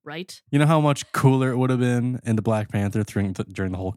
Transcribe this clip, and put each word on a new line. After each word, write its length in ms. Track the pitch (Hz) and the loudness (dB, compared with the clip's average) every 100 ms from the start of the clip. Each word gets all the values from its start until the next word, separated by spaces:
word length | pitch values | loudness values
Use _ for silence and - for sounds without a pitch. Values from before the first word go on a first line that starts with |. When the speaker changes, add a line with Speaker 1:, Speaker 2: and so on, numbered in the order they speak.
Speaker 1:
Right. 340 | - 156 185 - _ | -16 -16 -16 -20 _
Speaker 2:
You 80 | 143 | 4
know 80 | 147 | 4
how 140 | 160 | 4
much 280 | 147 139 - | 2 0 -6
cooler 380 | - 135 131 131 | 2 4 4 2
it 40 | 123 | 0
would 140 | 127 | 0
have 100 | 127 | 0
been 400 | 123 123 123 123 | 0 0 -2 -4
in 120 | 120 110 | -2 -2
the 60 | |
Black 260 | 104 107 104 | 0 -2 -2
Panther 320 | 107 101 107 | -4 -2 -2
during 280 | 104 - 98 | -4 -4 -4
the, 120 | 92 | -6
during 280 | - 95 95 | -10 -8 -6
the 60 | 90 | -6
whole 140 | 92 | -8